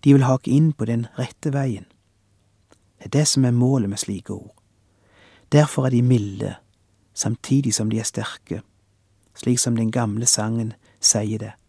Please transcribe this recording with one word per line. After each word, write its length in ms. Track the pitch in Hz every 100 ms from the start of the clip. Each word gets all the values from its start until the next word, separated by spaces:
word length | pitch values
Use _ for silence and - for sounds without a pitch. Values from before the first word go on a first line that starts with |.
De 100 | 147
vil 140 | 139 127
hake 240 | 160 -
inn 220 | 135 160
på 120 | 147 110
den 220 | 117 120 -
rette 360 | 127 - 156
veien. 320 | 139 139 101 - _ _ _ _ _ _ _ _ _ _ _
Det 100 | -
er 60 | 139
det 80 | 151
som 180 | - 127
er 100 | 120
målet 340 | 123 135 101
med 100 | 98
slike 340 | - 98 -
ord. 220 | 95 - _ _ _ _ _ _ _ _ _ _
Derfor 340 | 147 151 - 131
er 100 | 123
de 60 |
milde, 540 | 123 123 104 95 - - _ _ _ _ _
samtidig 600 | - - 117 - 135 135 104
som 140 | 107
de 80 | 110
er 80 | 113
sterke, 540 | - 117 - _ - - _ _ _ _ _ _ -
slik 240 | - 123
som 160 | - 117
den 160 | 113
gamle 340 | 120 117 104 117
sangen 460 | - 107 117 113 - _ _
sier 400 | - 110 104 110
det. 100 | 107 -